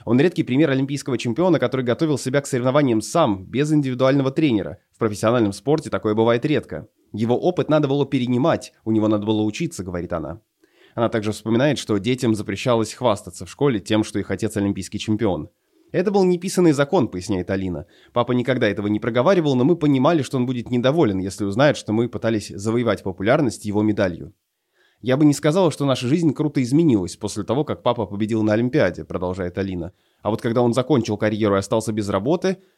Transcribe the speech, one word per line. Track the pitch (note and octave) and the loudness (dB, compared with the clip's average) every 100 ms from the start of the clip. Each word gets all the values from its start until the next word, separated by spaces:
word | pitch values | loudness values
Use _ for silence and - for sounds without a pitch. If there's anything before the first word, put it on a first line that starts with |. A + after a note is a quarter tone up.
| - | 0
Он | B2 | 2
редкий | F3 F3 | 2 0
пример | B2 C3 D#3 | 0 2 2
олимпийского | C3+ C3+ C#3+ C#3+ A#2+ | 2 -2 -4 -4 -4
чемпиона, | B2 A2+ C#3+ D3 | -2 0 2 2
который | - C3 A#2+ | 0 -2 -2
готовил | A#2 D#3+ C3 | 0 0 0
себя | C3+ C#3 | -2 -2
к | - | -2
соревнованиям | B2+ B2+ C#3+ C#3 A2 | -2 2 2 2 2
сам, | G#2 E3+ C#3+ F#2+ F#2 | 0 0 2 0 -4
без | A#2 D3 | -2 2
индивидуального | D3+ C3 B2 C3 C#3 C3 | 2 0 2 2 4 0
тренера. | C3+ D#3 G#2+ D2+ - _ | 0 2 2 -2 -10 _
В | - | -4
профессиональном | A2+ G#2 A2 B2 G#2 | -4 0 2 2 2
спорте | G2 - D#3 A#2 | 0 -2 -2 -2
такое | G2 G#2+ G#2+ | -2 0 2
бывает | A2+ A#2+ D3+ | 2 2 0
редко. | C3+ - D#2 - _ _ | -2 -4 -10 -12 _ _
Его | G#2 A#2 B2 | -4 0 2
опыт | E3 F3+ - | 0 0 2
надо | D3+ C#3 | 2 2
было | C#3+ C#3 | 0 0
перенимать, | C3+ B2 B2 D#3 A#2 - _ A2 | -2 0 0 0 0 -4 _ -2
у | |
него | A2 G#2+ | 2 2
надо | A2 G2+ | 2 0
было | G#2+ | 0
учиться", | G#2+ G#2 E3 - | 0 -2 -6 -6
говорит | F#2 F2+ F2 | -8 -8 -6
она. | E2+ D2 F#2 _ _ _ _ _ - | -6 -8 -12 _ _ _ _ _ -4
Она | A2+ | -2
также | A#2+ G#2+ | 0 -4
вспоминает, | G#2 A2+ A#2 D3 B2+ | -4 0 2 2 0
что | - G#2 | -2 -2
детям | G2 B2+ B2 | 0 0 0
запрещалось | A2 G#2+ G2 C3 A#2 A2 | -2 -4 -4 0 0 -2
хвастаться | - B2 G2 - - F2+ | -2 -2 -2 -6 -16 -12
в | |
школе | - C#3+ A2 | -2 0 0
тем, | - A2 | 0 0
что | G#2+ G#2 | 0 -4
их | - | -4
отец | G2 G#2+ G#2+ | -4 -4 -2
олимпийский | G2+ F#2+ F2+ G#2 | -2 -2 -8 -6
чемпион. | - G#2+ A2 D#2+ D2 _ _ _ _ | -4 0 0 -2 -6 _ _ _ _
"Это | D#3+ F#3+ | -4 0
был | G3 F#3 | 2 2
неписанный | F3 F#3 - F3 | 2 -2 2 4
закон", | C3+ C#3 G3 A2+ | 4 2 2 0
поясняет | F2+ F2+ F#2+ F2 | -2 -4 -4 -2
Алина. | G2 F#2+ D#2+ - _ _ | -4 -4 -6 -10 _ _
"Папа | A#2+ A#2+ | -2 0
никогда | B2 B2 B2+ A2+ | 0 0 0 0
этого | G2+ G2+ | 0 -2
не | G#2+ | -2
проговаривал, | A#2+ A#2 C#3 F#3+ D3+ B2+ | 0 2 2 4 2 4
но | |
мы | C3+ F3 | 4 4
понимали, | D3 C3+ C#3 E3+ | 2 4 4 2
что | B2 C3+ | 0 -2
он | B2 | -2
будет | B2 A2+ | -4 -2
недоволен, | B2 B2+ D#3+ B2+ F#2+ | 0 2 4 2 0
если | F#2+ - G2+ | -4 -4 -4
узнает, | G2 D3 - | 2 2 2
что | - | 0
мы | A2 A#2+ | 0 0
пытались | G#2 A2+ A2+ - | -2 -2 -2 -4
завоевать | F2 G#2 A#2 A2+ F#2+ | -6 -2 0 0 -2
популярность | - - G2 D3+ C3+ - | -4 -2 2 2 0 -2
его | G#2+ G2+ | -4 0
медалью". | G#2+ G2+ G2 D#2+ F#2 - _ _ _ _ _ _ | 2 2 -2 -4 -14 -20 _ _ _ _ _ _
"Я | G#2+ C3+ | -2 4
бы | |
не | D3+ | 4
сказала, | C#3+ D3+ F3 F3 | 4 2 2 2
что | - C#3+ | 2 -2
наша | B2+ B2 | 0 0
жизнь | E3+ E3 | 2 2
круто | B2+ D3+ C#3+ | 0 -2 -2
изменилась | A#2+ C#3+ E3+ G#2+ F2+ - | 2 4 4 4 0 -6
после | G#2 G#2+ G2 | -8 -6 -2
того, | A#2+ | -2
как | D3+ - | -2 -2
папа | B2 A#2+ F#2+ | -2 0 -4
победил | G2+ G#2+ A2 | -4 -2 0
на | G#2+ | 2
Олимпиаде", | G#2+ B2 D3+ G2 E2 D#2 | 2 2 2 0 -2 -8
продолжает | F2+ F2+ F#2 F2+ F#2+ | -6 -4 -4 -6 -4
Алина. | G2 F2+ E2 - _ _ | -6 -6 -10 -14 _ _
"А | G2+ | -6
вот | A2+ | -4
когда | B2 A2+ | 0 2
он | B2 | 2
закончил | A#2 B2+ C#3+ A2 G#2 | 2 2 0 0 -2
карьеру | G#2+ G#2 G#2+ G2 | -2 0 2 2
и | |
остался | G2 A2+ A2+ | 0 -2 -2
без | G#2+ G2+ | -4 -2
работы, | G2 A2 F3+ F#3+ F#3+ _ | -2 0 0 -2 -4 _